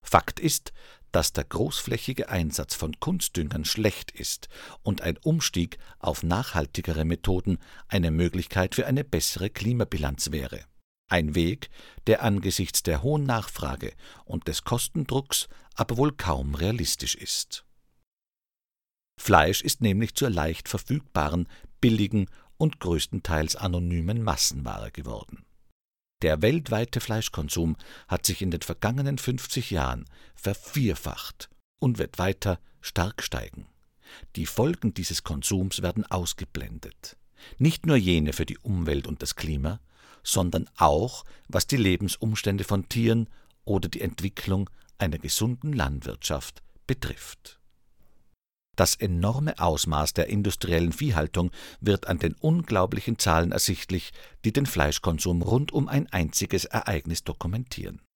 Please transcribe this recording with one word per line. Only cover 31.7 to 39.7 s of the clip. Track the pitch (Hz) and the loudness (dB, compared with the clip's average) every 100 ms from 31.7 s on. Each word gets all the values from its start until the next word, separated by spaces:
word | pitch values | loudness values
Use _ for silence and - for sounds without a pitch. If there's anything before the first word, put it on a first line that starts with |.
| _ | _
und | 135 120 | 0 0
wird | 76 - | -4 0
weiter | 92 98 101 87 - - | 0 0 -2 -2 -6 -14
stark | - - 90 - | -6 -2 -2 -4
steigen. | - 67 - - - _ _ _ - - - - | -6 -6 -8 -14 -18 _ _ _ -20 -20 -12 -6
Die | 80 | -4
Folgen | - 135 170 110 | 2 2 2 -2
dieses | - 87 82 | -2 -4 -4
Konsums | - 73 - 98 95 - | -4 -4 0 0 0 0
werden | 90 107 - | -2 -2 -2
ausgeblendet. | 92 87 - - - 65 57 - - - - - _ - - | -2 -2 -6 -6 -6 -8 -10 -14 -16 -20 -20 -20 _ -20 4
Nicht | 147 160 160 | 4 4 4
nur | 135 | 4
jene | 92 85 73 | 6 4 4
für | - 82 | 0 -4
die | - | -4
Umwelt | - 92 80 69 - | -2 0 0 -2 -2
und | 73 | -6
das | 71 | -6
Klima, | - 78 73 71 | -6 -4 -2 -2